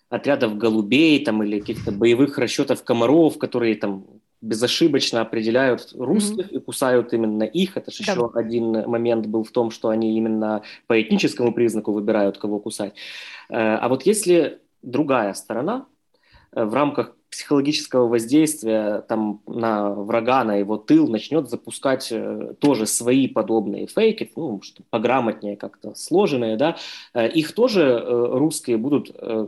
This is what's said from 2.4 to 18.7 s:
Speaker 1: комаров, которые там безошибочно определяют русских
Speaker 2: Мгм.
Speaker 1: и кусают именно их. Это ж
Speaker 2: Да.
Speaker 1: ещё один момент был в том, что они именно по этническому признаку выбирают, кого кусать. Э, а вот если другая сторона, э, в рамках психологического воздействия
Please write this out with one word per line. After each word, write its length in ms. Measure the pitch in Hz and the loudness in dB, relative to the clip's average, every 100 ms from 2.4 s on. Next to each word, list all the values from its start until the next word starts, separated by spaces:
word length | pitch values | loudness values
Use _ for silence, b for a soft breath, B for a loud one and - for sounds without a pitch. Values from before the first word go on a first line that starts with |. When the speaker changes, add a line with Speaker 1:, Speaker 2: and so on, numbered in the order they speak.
| 117 - 139 127 | -2 -2 -2 -2
Speaker 1:
комаров, 540 | - 120 117 160 160 156 | 0 0 4 6 4 2
которые 380 | - 123 117 110 | -4 -2 0 0
там 300 | 101 98 101 - _ _ | -2 -6 -10 -20 _ _
безошибочно 800 | 113 110 117 - 165 139 - 117 | -6 -2 -2 2 2 2 0 -2
определяют 680 | 113 117 110 120 131 113 - | -2 -2 0 2 2 0 -4
русских 520 | - 123 208 202 220 - | -8 0 0 0 -4 -6
Speaker 2:
Мгм. 60 | |
Speaker 1:
и 80 | 135 | -8
кусают 540 | - - 131 127 117 | -8 -2 2 2 2
именно 300 | 117 110 107 | 0 0 0
их. 340 | 110 170 185 - | -2 0 -2 -4
Это 140 | - | -10
ж 80 | - | -8
Speaker 2:
Да. 200 | - 190 | -4 0
Speaker 1:
ещё 120 | 117 | 0
один 380 | 117 113 117 113 110 117 | -2 -2 -2 0 -2 -2
момент 360 | 117 117 113 107 | -2 0 0 0
был 160 | 110 | -4
в 80 | 110 | -2
том, 180 | 127 117 | -2 -2
что 180 | - 113 | -2 -2
они 260 | 110 110 110 | 0 0 0
именно 440 | 113 110 107 107 B B _ | 0 0 -2 -4 B B _
по 120 | 113 | 2
этническому 520 | 110 196 156 - 120 | 4 2 2 0 0
признаку 380 | 117 117 107 107 | 2 0 0 -2
выбирают, 460 | 104 104 107 101 98 | -2 0 2 2 0
кого 220 | 104 104 | -4 -6
кусать. 340 | 107 - 101 - B B B B B | -6 -8 -8 -10 B B B B B
Э, 280 | 117 110 107 | -2 0 2
а 120 | 120 | 0
вот 140 | 131 180 | 0 2
если 520 | 214 175 170 139 - _ _ | 2 4 4 4 -2 _ _
другая 500 | 139 131 151 127 104 95 | -6 -2 0 2 0 -4
сторона, 520 | - 113 156 254 - _ _ b b b b | -8 -6 -4 -6 -8 _ _ b b b b
э, 120 | - 110 | -4 -2
в 80 | 120 | 0
рамках 400 | 147 - 117 - _ | 0 0 -6 -10 _
психологического 760 | - - 143 139 151 - 131 117 | -16 0 2 2 -2 -2 0 2
воздействия 920 | 117 113 147 151 151 110 | 2 2 4 2 0 -2